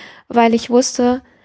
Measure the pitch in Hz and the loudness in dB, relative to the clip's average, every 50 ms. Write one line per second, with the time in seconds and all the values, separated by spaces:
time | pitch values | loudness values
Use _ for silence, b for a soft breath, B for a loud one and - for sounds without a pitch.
0 | B B B B B B - 233 233 233 233 233 - - 240 247 262 - - - | B B B B B B 0 2 2 2 2 0 -2 0 0 0 0 0 -2 -2
1 | 240 247 247 262 - b b b b | -2 -2 -2 -4 -6 b b b b